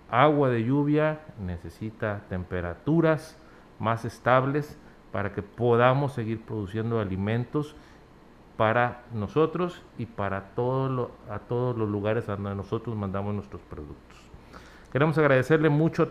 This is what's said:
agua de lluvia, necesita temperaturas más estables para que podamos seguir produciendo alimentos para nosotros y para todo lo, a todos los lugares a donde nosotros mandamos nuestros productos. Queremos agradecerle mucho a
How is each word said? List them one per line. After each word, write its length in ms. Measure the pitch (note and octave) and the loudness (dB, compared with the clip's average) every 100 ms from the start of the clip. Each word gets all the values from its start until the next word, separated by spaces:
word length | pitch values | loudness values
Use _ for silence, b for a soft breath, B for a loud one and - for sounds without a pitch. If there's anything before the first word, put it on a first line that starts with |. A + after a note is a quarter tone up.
| - | -4
agua 380 | A2+ D3 D3 C3+ | 2 4 4 2
de 160 | A#2 | 2
lluvia, 560 | A2+ C#3 D3 D3 D#3 D#3 - - | 2 2 2 2 2 -2 -10 -10
necesita 800 | F2+ F2 E2+ - A2 - A2 G2+ - | -8 -8 -10 -10 -12 -6 -6 -6 -6
temperaturas 1080 | F#2 F2+ F2+ F2 E2+ - E3 D#3+ D#3 - - B B B - | -8 -6 -6 -6 -6 0 2 4 2 -2 -20 B B B -4
más 260 | G#2+ A#2 | -2 0
estables 720 | A#2+ - - B2+ B2+ D3 D3 - B B - | -4 -4 4 4 4 0 -4 -10 B B -10
para 200 | G2+ G2+ | -4 -4
que 80 | G2+ | -4
podamos 720 | F#2+ - A#2+ A#2 B2 C3+ C#3+ | -8 -2 4 6 6 4 0
seguir 300 | C3 A2 A2 | -4 -6 -6
produciendo 580 | - A2+ G2 G#2+ A2 A#2 | -6 -6 -6 -4 -2 -2
alimentos 760 | G2 F#2 G2 A2+ B2 D3+ D3 - B B B - - - - - | -2 -2 0 0 -2 -4 -4 -8 B B B -20 -20 -20 -10 0
para 460 | A2 A2+ B2 G2+ - | 2 4 0 -2 -10
nosotros 680 | A2+ G2+ D3 D#3 E3+ F3 - - - | -6 -2 2 2 2 -4 -6 -16 -12
y 80 | |
para 460 | A#2 - G2 G2 F#2+ | -10 -4 -4 -4 -6
todo 340 | - B2 C3 C3+ | -4 0 0 0
lo, 220 | B2+ A#2+ - - | -2 -6 -8 -12
a 80 | G#2 | -12
todos 400 | - A#2+ B2+ A2+ | -6 -2 -2 0
los 100 | G#2+ | -2
lugares 400 | G#2 G2+ A2+ A2 | 0 0 -2 -2
a 80 | G2+ | -6
donde 180 | G2+ | -6
nosotros 400 | G2 F#2 A2+ A#2+ G#2+ | -6 -6 -6 -4 -6
mandamos 380 | G2+ G2 G2+ | -4 -4 -4
nuestros 280 | G#2 F#2+ E2+ | -6 -8 -14
productos. 560 | - D#2 D2+ C#2+ - - - - B B B B B | -16 -14 -14 -16 -20 -20 -20 -20 B B B B B
Queremos 240 | C3 D#3 D#3 | 0 2 4
agradecerle 540 | D3+ C3 B2+ D#3 D#3 | 4 4 4 4 4
mucho 320 | D3 D#3+ D#3+ | 4 2 2
a 40 | D#3+ | 0